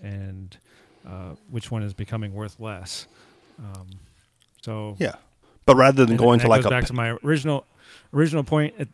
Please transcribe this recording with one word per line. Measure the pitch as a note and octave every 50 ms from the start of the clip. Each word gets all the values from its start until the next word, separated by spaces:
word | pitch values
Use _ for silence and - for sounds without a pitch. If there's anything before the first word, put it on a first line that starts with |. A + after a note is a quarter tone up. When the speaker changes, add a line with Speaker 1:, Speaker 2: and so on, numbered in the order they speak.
Speaker 1:
and, | - G2+ G2+ G2 G2 G2 F#2+ F#2+ F#2+ F#2 - _ _ _ _ _ _ _ _ _ -
uh, | - F2+ F#2 F#2 F2+ D#2 - _ -
which | - A#2 - -
one | A#2+ A2 G#2
is | G#2 F#2+
becoming | - G#2+ - A2+ A2 G#2+ G#2 G2
worth | G#2 G#2+ G#2 - -
less. | A2+ A2 G2+ F#2 G2 - - - - - _ _ _ _ _ _ _ _ _ -
Um, | B2 G2+ F#2+ F#2+ F#2 F#2 F#2+ F#2+ - _ _ _ _ _ _ _ _ _ _ _
so | - A2+ A2 A2 G#2+ G#2+ G#2 G2
Speaker 2:
Yeah. | - - - - _ _ _ _ _ _ _ _ _
But | - C3+
rather | B2+ C3 C3+ C3+ C3+ B2+
than | A2+ A2+
Speaker 1:
and | A2+
Speaker 2:
going | A2+ A#2+ A#2+ A#2
Speaker 1:
that | A#2+
Speaker 2:
to, | A#2
like, | A2 A2 B2
Speaker 1:
goes |
Speaker 2:
a | -
Speaker 1:
back | C3 B2+ B2
Speaker 2:
p- |
Speaker 1:
to | - B2
my | B2 A#2 A2+ A#2 A#2+ -
original, | C#3+ D#3+ D3 C3 D#3 D3 C#3 - _ _ _ _ - - - _ _
original | - C#3+ D#3+ D#3+ D#3 D#3 C3+
point | - D#3 D3+ D3+ D3+ - -
at, | C#3+ -